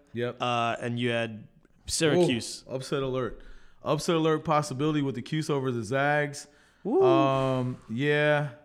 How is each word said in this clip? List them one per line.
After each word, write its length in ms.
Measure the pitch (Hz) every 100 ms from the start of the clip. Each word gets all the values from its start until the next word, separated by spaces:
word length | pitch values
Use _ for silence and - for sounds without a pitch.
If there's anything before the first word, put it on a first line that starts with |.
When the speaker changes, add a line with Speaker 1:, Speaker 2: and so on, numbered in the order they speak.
| _
Speaker 1:
Yep. 240 | 117 120 -
Speaker 2:
Uh, 340 | 123 120 117 113
and 180 | 120 120
you 100 | 123
had 340 | 117 117 107 - _ _ _ -
Syracuse. 760 | - 160 175 160 117 - - -
Speaker 1:
Oh, 80 | 131
upset 280 | 131 143
alert. 380 | 135 131 117 - - - - -
Upset 320 | - 151 165 165
alert 280 | 160 156
possibility 580 | 160 151 147 131 151 151
with 140 | 139 -
the 60 |
Cuse 280 | - 156 151
over 220 | 143 131
the 120 | 120
Zags. 640 | 101 135 143 147 143 135 - _ _ _
Speaker 2:
Woo. 200 | 185 330
Speaker 1:
Um, 760 | 381 135 135 135 131 131 127 127 -
yeah, 600 | 113 143 147 151 147 147 -